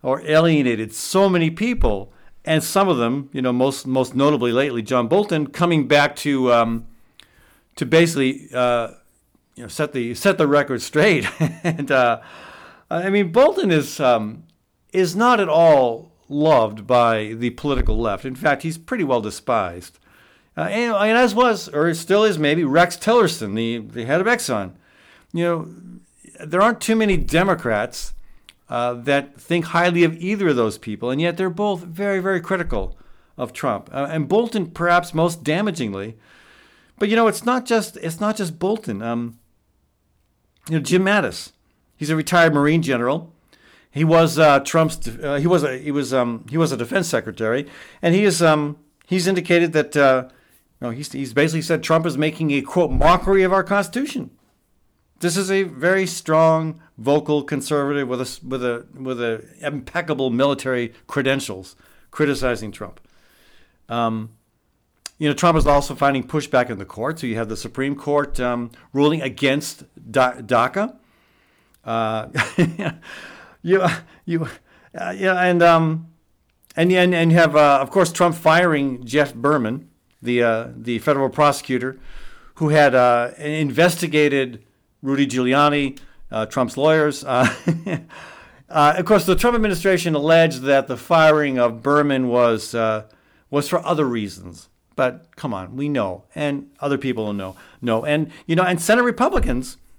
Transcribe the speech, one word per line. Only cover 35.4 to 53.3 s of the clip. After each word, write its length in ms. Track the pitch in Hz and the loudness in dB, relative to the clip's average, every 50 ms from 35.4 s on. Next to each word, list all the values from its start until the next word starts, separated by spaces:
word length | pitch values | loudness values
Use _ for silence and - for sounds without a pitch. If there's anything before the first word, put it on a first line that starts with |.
| - | -4
damagingly. 720 | 151 151 175 208 214 170 160 131 107 98 95 98 110 113 113 _ _ _ _ _ _ _ _ _ _ _ _ _ _ _ - | -4 -2 -2 -2 -4 -4 -4 -6 -6 -6 -8 -10 -12 -14 -18 _ _ _ _ _ _ _ _ _ _ _ _ _ _ _ -4
But, 100 | 208 202 | -2 0
you 60 | 220 | 2
know, 120 | 226 233 220 | 2 2 2
it's 180 | - - - | 0 -2 -2
not 200 | 240 254 254 247 | -2 -2 -2 -2
just, 320 | - 233 226 202 - - - | 0 -2 -2 -2 -4 -10 -10
it's 220 | - 165 160 170 | -10 -10 -8 -4
not 160 | 208 208 214 | -4 -4 -4
just 240 | 214 202 165 165 - | -4 -6 -8 -8 -4
Bolton. 420 | 175 190 220 214 - - 107 98 | -4 -4 -4 -4 -6 -8 -8 -8
Um, 380 | 110 117 117 117 120 117 117 _ _ _ _ _ _ _ _ _ _ _ _ _ _ _ _ _ _ _ _ _ _ _ _ _ - - | -6 -6 -6 -6 -6 -8 -12 _ _ _ _ _ _ _ _ _ _ _ _ _ _ _ _ _ _ _ _ _ _ _ _ _ -8 -4
you 80 | 160 | -4
know, 60 | 160 | -4
Jim 220 | 139 131 165 185 190 | -2 0 0 2 2
Mattis, 480 | 190 208 208 160 107 - - - - _ _ _ _ _ _ _ _ _ | 2 2 2 0 -2 -6 -8 -16 -18 _ _ _ _ _ _ _ _ _
he's 140 | - 151 147 | -10 -4 -4
a 60 | 160 | -2
retired 380 | 160 151 - 170 175 170 165 151 | -2 -2 2 4 4 6 6 4
Marine 280 | 147 143 147 156 170 | 4 2 2 2 2
general. 520 | 165 139 135 120 120 123 143 165 165 - _ _ _ _ _ _ _ _ _ _ _ _ | 0 0 -2 -2 0 -2 -4 -4 -6 -12 _ _ _ _ _ _ _ _ _ _ _ _
He 140 | - 143 160 | -4 0 2
was, 340 | 160 165 165 165 160 165 147 | 4 6 6 4 4 4 4
uh, 220 | 160 151 143 139 | 6 6 6 6
Trump's, 480 | 139 - - 165 160 160 160 - - - | 2 2 2 2 2 2 0 -4 -8 -8
uh, 280 | 117 - 160 143 143 | -8 -8 -6 -4 -2
he 120 | 143 147 170 | 0 2 2
was 160 | 180 170 143 | 2 2 2
a, 140 | 139 127 131 | 0 -4 -4
he 140 | 147 151 | -6 -4
was, 220 | 139 143 139 117 131 | -4 -4 -2 0 0
um, 320 | 131 123 120 117 110 - 110 | 0 0 0 -4 -8 -10 -6
he 80 | 127 165 | -2 0
was 140 | 165 147 | 0 0
a 60 | 135 110 | 0 -4
defense 300 | 120 117 262 196 170 - | -4 -2 -2 -4 -2 -2
secretary, 600 | - 117 - 113 104 - 113 107 120 135 139 139 - - - - - - | -2 -4 -4 -4 -8 -6 -4 -2 -2 -2 -4 -8 -14 -20 -20 -20 -12 -4
and 120 | - 175 170 | 0 2 2
he 120 | 190 208 | 4 2
is, 160 | 202 165 160 | 2 2 4
um, 360 | 170 160 151 151 147 147 147 - _ _ _ _ _ | 4 4 4 2 0 -4 -6 -10 _ _ _ _ _
he's 220 | - 180 185 170 185 | -4 -2 -2 0 0
indicated 460 | 190 180 175 175 175 175 170 165 156 | -2 -2 0 2 2 2 2 2 0
that, 220 | 156 143 - - | 0 -2 0 2
uh, 300 | 151 143 135 131 127 127 127 | 4 4 4 4 2 0 -6
you 600 | _ _ _ _ _ _ _ _ _ - - 120 | _ _ _ _ _ _ _ _ _ -12 -10 -10
know, 20 | |
he's, 200 | 117 131 147 - | -10 -10 -12 -12
he's 220 | - 135 139 131 113 | -10 -10 -8 -4 0
basically 280 | 139 147 160 160 165 | 0 0 2 0 -2
said 220 | 156 - 165 147 - | -2 -2 -4 -4 0
Trump 220 | - 160 165 160 | 0 0 0 0
is 120 | 170 135 131 | 0 -2 -2
making 340 | 151 156 156 - 160 151 | -2 -4 -2 -2 -2 -2
a, 100 | 139 139 | -2 -2
quote, 300 | 139 - - 180 175 143 | -4 -2 0 0 0 2
"mockery 520 | 127 - 139 160 175 175 - 185 | 2 4 4 4 4 4 2 2